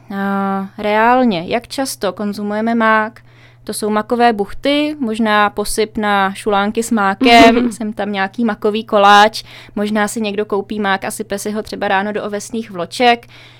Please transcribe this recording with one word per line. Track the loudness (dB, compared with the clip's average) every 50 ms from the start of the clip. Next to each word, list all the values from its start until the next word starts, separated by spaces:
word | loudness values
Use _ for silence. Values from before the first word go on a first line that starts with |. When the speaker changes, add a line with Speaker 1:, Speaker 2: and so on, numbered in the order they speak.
| _ -12 -8
Speaker 1:
a, | -6 -4 -2 -2 -2 -2 -2 -4 -4 -6 -8 -10 -6
reálně, | -4 0 2 2 4 4 4 4 4 2 0 -2 -4
jak | -4 -4 -4 -6 -6
často | -8 -6 -6 -6 -6 -6 -6 -6 -4
konzumujeme | -4 -6 -8 -6 -6 -6 -6 -4 -4 -2 -2 0
mák, | 0 2 2 2 2 0 -2 -6 -14 -20 -20 -20 _ -20 -20 _ _ -12
to | -12 -8
jsou | -6 -4 -2
makové | -2 -2 -2 -2 0 2 2 2 2
buchty, | 2 -2 -6 -6 -6 -2 0 0 0 0 -2 -4 -4
možná | -4 -4 -2 -2 0 2 2 2 2 2
posyp | 0 -4 -6 -4 -2 -2 -4 -4 -4
na | -4 -2 0 2 2 0 0 -2
šulánky | -6 -4 -2 0 0 0 0 -2 -4 -2
s | -2
mákem, | 0 0 0 0 0 2 4 6 8 8 8 8 6 4 0 -2 -4
Speaker 2:
<laughs> |
Speaker 1:
sem | -6 -8 -8 -6
tam | -6 -6 -4 -4
nějaký | -4 -4 -4 -4 -2 -2
makový | -2 -2 -2 -2 -2 -2 -2 -2
koláč, | 0 2 4 6 8 8 8 8 6 2 -2 -14 -16 -20 -20 -18 -10 -6
možná | -4 -4 -2 -2 -2 -2 -2
si | -2 -4
někdo | -6 -4 -4 -4 -4
koupí | -4 -4 -4 -4 -4 -6 -4
mák | -2 -2 -2 -2 -4
a | -6
sype | -8 -8 -8 -8 -8 -8
si | -6 -6
ho | -8 -8 -8
třeba | -10 -8 -6 -4 -2
ráno | -2 -2 -2 -4 -6
do | -6 -6
ovesných | -6 -8 -10 -10 -8 -10 -10 -10 -8
vloček, | -8 -8 -8 -8 -2 2 2 2 2 2 -2 -12 -20 -20 -20 -20 -20 -20